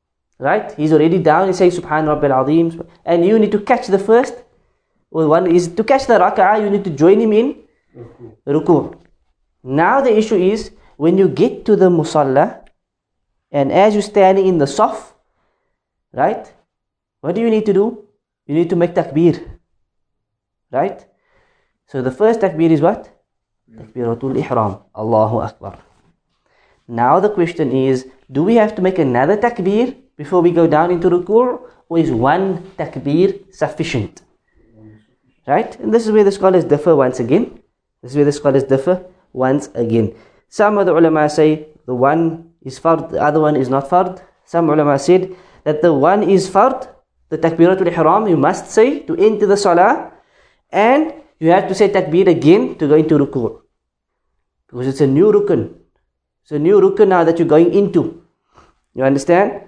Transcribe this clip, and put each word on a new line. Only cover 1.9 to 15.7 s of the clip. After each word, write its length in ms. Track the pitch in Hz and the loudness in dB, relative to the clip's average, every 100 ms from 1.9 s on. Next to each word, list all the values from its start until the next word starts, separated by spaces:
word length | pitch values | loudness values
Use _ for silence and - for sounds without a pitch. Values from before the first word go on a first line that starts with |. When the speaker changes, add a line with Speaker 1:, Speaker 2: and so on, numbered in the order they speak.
| 151 156 | -4 -2
Speaker 1:
Rabbil 260 | 147 143 131 | -2 0 0
Azim," 440 | 131 165 165 165 - _ | 0 0 0 -4 -16 _
and 200 | - 175 | -2 0
you 140 | 175 220 | 2 2
need 140 | 208 | 0
to 80 | 208 | -2
catch 260 | 208 240 - | -2 -4 -2
the 100 | 190 | -2
first, 360 | 196 226 - - - _ _ _ _ _ _ | 2 2 0 -8 -20 _ _ _ _ _ _
or 160 | 160 156 | -2 2
one 200 | 160 185 | 2 2
is 180 | 175 170 | 0 0
to 140 | - | -4
catch 220 | 220 269 269 | 0 0 2
the 120 | 214 | 2
raka'ah, 440 | 185 214 190 220 | 2 2 0 0
you 80 | 208 | -2
need 140 | 202 | -2
to 60 | 180 | -4
join 280 | 139 165 214 | 0 4 4
him 120 | 220 | 2
in 240 | 208 262 - _ _ _ 120 | 0 0 -6 _ _ _ -20
Speaker 2:
Ruku'. 400 | 117 - 113 _ - | -20 -20 -20 _ -4
Speaker 1:
ruku'. 520 | 151 160 151 - - _ _ _ _ _ _ | -2 2 0 0 -12 _ _ _ _ _ _
Now 360 | 127 139 180 269 | -6 -2 0 0
the 160 | 269 214 | 0 0
issue 200 | 214 208 | 0 0
is, 340 | 180 220 - _ _ - | 0 -2 -8 _ _ -4
when 200 | 156 190 | 0 2
you 100 | 185 | 0
get 360 | 127 226 - | 0 -2 -2
to 120 | - 190 | -2 2
the 120 | 185 | 2
musalla, 680 | 170 151 156 135 135 202 - _ _ _ _ _ _ _ _ _ | 2 0 -2 0 0 0 -4 _ _ _ _ _ _ _ _ _
and 220 | 143 135 | -4 0
as 220 | 175 214 | 2 2
you're 80 | 208 202 | 2 -2
standing 320 | 202 190 190 190 | 2 4 4 2
in 120 | 170 | 0
the 80 | 139 | 0
saf, 460 | - 214 - - _ _ _ _ _ _ | -2 -2 -4 -16 _ _ _ _ _ _